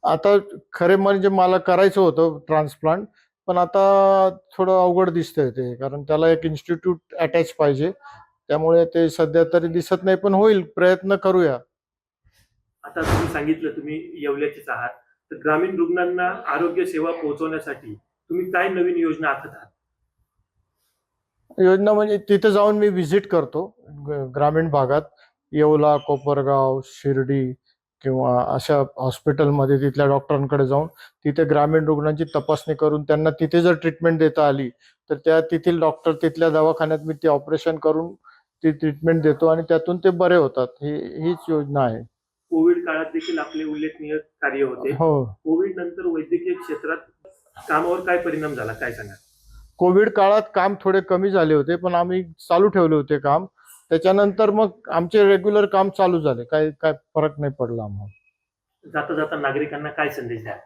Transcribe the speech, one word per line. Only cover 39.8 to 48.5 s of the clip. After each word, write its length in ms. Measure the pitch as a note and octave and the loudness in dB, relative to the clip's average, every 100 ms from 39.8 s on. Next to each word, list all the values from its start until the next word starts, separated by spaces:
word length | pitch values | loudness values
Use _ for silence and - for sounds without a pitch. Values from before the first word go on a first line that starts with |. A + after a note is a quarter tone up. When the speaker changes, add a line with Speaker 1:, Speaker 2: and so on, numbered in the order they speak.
| D#3+ F3+ | 0 0
Speaker 1:
ते 120 | F#3+ | 0
बरे 260 | F3 F3+ F3 | 2 2 4
होतात. 320 | C#3 C3 B2+ - | 2 -2 -6 -6
ही, 420 | C#3+ D3+ - - D#3+ | -8 -8 -10 -6 -4
हीच 100 | E3+ - | -4 -2
योजना 360 | D#3 C#3+ C#3+ B2+ | -4 -2 0 0
आहे. 180 | A2+ A#2 _ _ _ _ | -2 -12 _ _ _ _
Speaker 2:
कोविड 360 | - E3 F4 E4+ | 0 2 2 -2
काळात 200 | D#4+ D#3+ | -6 -6
देखील 340 | E3 F3 E3 | -8 -6 -8
आपले 240 | - D#3+ | -6 -8
उल्लेखनीय 540 | D#3 D3+ D#3 - D3+ D#3 | -8 -6 -8 -10 -8 -8
कार्य 460 | - _ C#3+ C3+ | -10 _ -6 -2
होते. 280 | C3+ B2 C#3 | -4 -4 -8
Speaker 1:
हो. 340 | C3+ D#3+ D3 A#2+ | -2 0 0 -2
Speaker 2:
कोविड 520 | G2 D#3 E3 G3 F3+ | -8 -4 -2 -2 -6
नंतर 280 | F3 F3 F3+ | -10 -8 -6
वैद्यकीय 480 | D#3+ D#3 F3 F3+ | -6 -4 -4 -4
क्षेत्रात 440 | F3+ - D3+ D#3 E3 - _ - _ _ - - | -8 -8 -10 -8 -10 -12 _ -20 _ _ -20 -4
कामावर 300 | D#3 F3 F3+ | -2 -2 -4
काय 180 | F3+ F3 | -2 -2
परिणाम 360 | F3 D#3 D3+ | -2 -6 -6